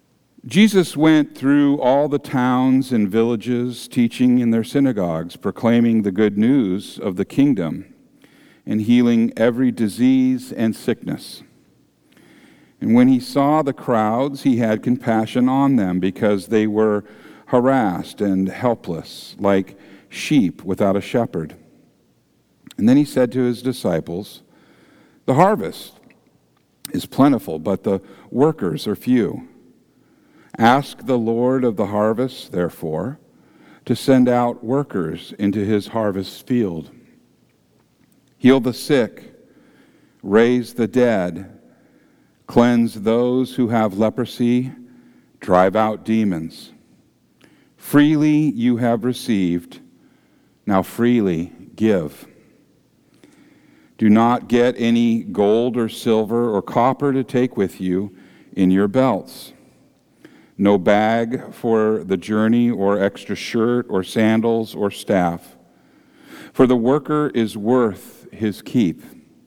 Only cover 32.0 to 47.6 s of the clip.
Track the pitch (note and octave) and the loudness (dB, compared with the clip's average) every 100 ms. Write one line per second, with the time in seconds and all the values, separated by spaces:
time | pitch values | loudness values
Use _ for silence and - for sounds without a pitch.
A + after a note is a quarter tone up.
32 | G#2+ A2+ C3 - - F#2+ E2+ - E2 D#2 | 0 0 -4 -6 -10 -4 -4 -4 -8 -6
33 | G#2 D#3 _ _ _ _ - - - B2 | -6 -10 _ _ _ _ -20 -20 -6 -4
34 | - C3 B2 B2 A#2+ - A2+ C3+ C#3+ G2 | 2 4 4 2 0 -4 -4 -4 -4 -4
35 | D#2+ F2 - - G#2 G2+ G2+ G#2+ G2 - | -6 -8 -14 -4 -4 -2 -2 -2 -2 -4
36 | G2+ F#2+ F#2+ - - B2 G#2 E2 D2+ - | -4 -4 -8 -12 -4 -2 -2 -4 -12 -20
37 | _ _ _ _ _ _ _ _ _ _ | _ _ _ _ _ _ _ _ _ _
38 | _ _ _ _ B2+ C3+ B2 A#2 - C#3+ | _ _ _ _ 4 4 2 -6 -2 0
39 | A2 - - - _ _ _ _ _ _ | 0 -6 -20 -20 _ _ _ _ _ _
40 | _ _ F#2+ G2+ A#2 B2 A2+ - A2 B2 | _ _ 0 2 4 0 -4 -6 -4 0
41 | B2 A2 F#2+ E2+ F#2+ - _ _ _ _ | 0 0 -4 -8 -14 -20 _ _ _ _
42 | _ _ _ _ - - A#2+ A#2+ A#2 G#2+ | _ _ _ _ -2 2 4 2 0 -2
43 | G2+ A#2 B2 B2+ B2+ - A#2+ A#2 A2 F#2+ | 0 0 2 0 -2 -2 0 0 -2 0
44 | A2 C3 A#2+ - A#2+ B2 C3 - - - | -2 -2 -8 -2 0 0 -2 -10 -20 -20
45 | _ _ _ _ - F#2 F#2 G2+ G#2+ G#2 | _ _ _ _ 0 4 4 2 0 -2
46 | - A2+ G#2+ E2+ E2 - - _ _ _ | -2 0 0 -2 -8 -14 -20 _ _ _
47 | _ _ _ _ _ _ | _ _ _ _ _ _